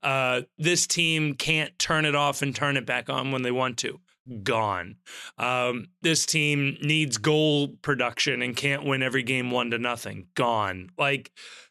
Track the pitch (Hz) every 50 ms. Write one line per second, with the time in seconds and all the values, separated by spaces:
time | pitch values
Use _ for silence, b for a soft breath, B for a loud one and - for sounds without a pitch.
0 | - 135 135 135 127 127 127 123 127 - _ - 156 165 175 170 - - - 170
1 | 170 165 160 156 151 147 135 - - 156 160 156 151 - - - - - 165 156
2 | 151 147 143 143 147 143 135 - 147 139 - - 147 143 139 135 117 120 123 123
3 | 120 - 135 135 131 135 135 131 127 123 123 131 127 127 117 - - 139 139 165
4 | _ _ _ _ _ 127 120 107 95 131 117 110 110 104 95 90 87 95 113 -
5 | B B B B B B B - 113 123 127 127 123 123 120 120 95 - _ _
6 | - 165 160 151 - - - 160 147 147 147 143 139 139 - - 147 147 156 156
7 | 156 135 117 107 101 156 151 151 156 151 147 143 143 135 - - - 147 139 120
8 | 123 117 - - - 151 131 123 123 123 117 - 139 143 139 143 147 139 135 131
9 | 131 131 120 135 123 117 131 127 123 123 123 123 120 117 117 113 120 123 117 113
10 | - 101 104 101 90 - _ - 127 120 117 110 104 95 92 92 90 - - -
11 | 147 139 139 127 - - B B B B B B B B